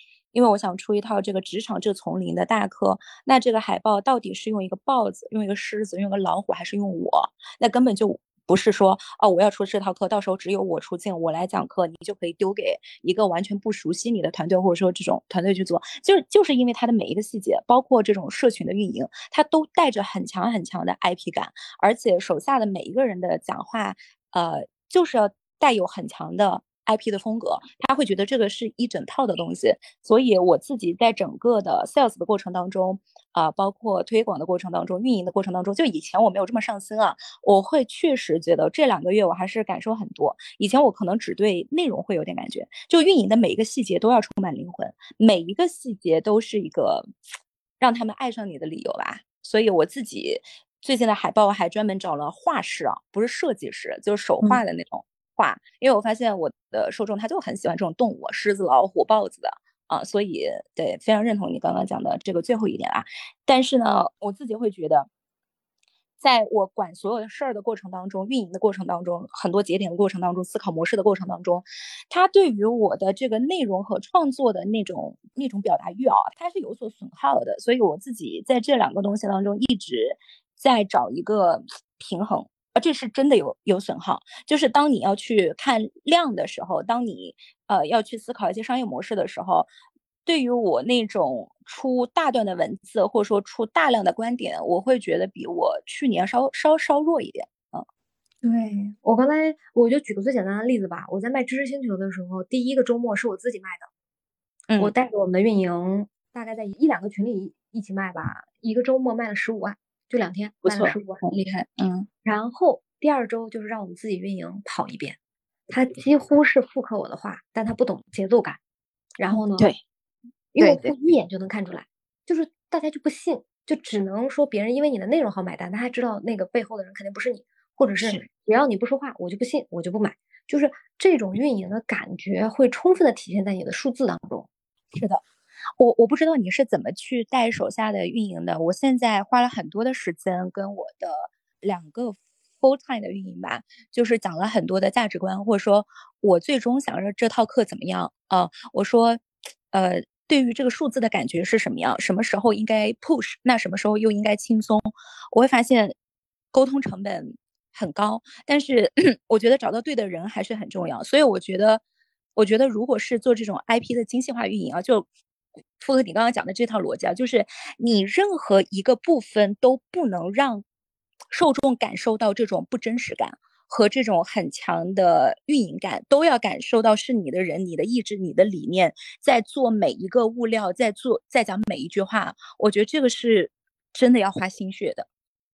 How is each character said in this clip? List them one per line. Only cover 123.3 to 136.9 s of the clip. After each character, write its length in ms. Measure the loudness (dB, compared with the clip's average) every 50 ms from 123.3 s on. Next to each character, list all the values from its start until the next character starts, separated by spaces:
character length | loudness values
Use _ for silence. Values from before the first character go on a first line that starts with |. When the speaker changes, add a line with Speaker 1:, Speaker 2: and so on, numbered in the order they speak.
| -4 -4 -6 _ _ _ _
Speaker 2:
就 120 | -6 -6
只 240 | -6 -4 -6 -4 -4
能 280 | -4 -4 -4 -4 -4 -4
说 160 | 0 0 0
别 180 | 0 0 -4 -2
人 120 | -2 0
因 80 | 0 0
为 80 | 0
你 80 | 0 -2
的 80 | -2
内 140 | 0 0 2
容 100 | 2 0
好 120 | -2 -6 -8
买 140 | -8 -8
单， 140 | -10 -10 -8
但 100 | -8 -6
他 80 | -6 -6
知 140 | -4 -4 -4
道 180 | -4 -4 -6 -6
那 120 | -6 -6
个 80 | -6 -6
背 200 | -4 _ -6 -6
后 120 | -6 -10
的 60 | -14 -14
人 80 | -14 -16
肯 120 | -14 -14
定 80 | -14 -12
不 80 | -6
是 120 | -6 -6 -6
你， 120 | -6 _ _ _ _ _ _ _
或 100 | _ 0
者 80 | 0 2
是 160 | -2 -2 -4
Speaker 1:
是。 80 | -4 -6 -8 _ _ _ _
Speaker 2:
只 60 | 2 4
要 140 | 4 4
你 100 | 2 2
不 80 | -2 -2
说 140 | -2 -2 -4
话， 160 | -4 -10 -10 -10
我 120 | -10 -10
就 60 | -6
不 80 | -6 -6
信， 200 | -2 -2 -4 -4 -4
我 100 | -10 -8
就 120 | -8 -6 -2
不 60 | -2
买。 160 | -2 -2 -2 _ _ _ _ _ _ -2
就 100 | 0 2
是 100 | 2 2 0 -4 _ _ _ _
这 180 | 4 4 4
种 180 | 4 2 -2 -2
运 200 | -2 0 0 0
营 140 | -2 -4 -6
的 100 | -8 -8 -6
感 340 | -6 -6 -6 -6 -10 -12
觉 320 | -12 -6 -4 -2 -2 -2 -2
会 200 | 4 4 4 4
充 280 | 4 2 4 4 6
分 100 | 6 6
地 60 | 4 4
体 200 | 2 -6 -4 -4
现 120 | -2 -2
在 100 | -2 -4
你 80 | -4 -4
的 80 | -6
数 220 | -8 -4 -4 -4 -2
字 140 | 0 -2 -2
当 100 | -2 -4 -8 -10
中。 200 | -10 -12 -12 _ _ _ _ _ _ _ _ _ -8 -6
Speaker 1:
是 80 | -4
的。 160 | -2 -2 -2 -4 _ _ _ _ _ _ -14 -14 -14 4 _
我， 160 | 6 6 8 6
我 80 | 6 4
不 80 | 6
知 100 | 2 2
道 80 | 2 2
你 140 | 2 0 -2
是 140 | 0 0 0
怎 180 | 0 0 -2 -2
么 80 | -4